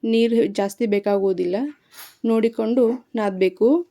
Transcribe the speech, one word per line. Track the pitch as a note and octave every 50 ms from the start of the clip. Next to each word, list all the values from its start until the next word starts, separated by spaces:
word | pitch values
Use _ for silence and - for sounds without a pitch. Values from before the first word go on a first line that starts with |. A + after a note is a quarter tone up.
| -
ನೀರು | A3+ A3+ A3+ A#3 A#3 A#3 A3+ A3 G3+ G3+
ಜಾಸ್ತಿ | - G3 G3 - _ A#3+
ಬೇಕಾಗುವುದಿಲ್ಲ, | A3 G3+ G3+ G3+ G#3 G3+ G3+ G3 G3 F#3+ F3 F3+ F3 F3+ G#3 C4+ D4 D4 _ _ _ _ - - - _ _ -
ನೋಡಿಕೊಂಡು | A3+ A3+ A3+ A3 A#3 A3+ - A3 A3 A#3 C4+ A#3+ A3+ A#3+ B3+ _ _ _
ನಾದಬೇಕು. | A#3 G#3+ G3+ F#3+ F#3 F#3+ F#3 F3+ - G#3 A#3 D4 F4 F4 _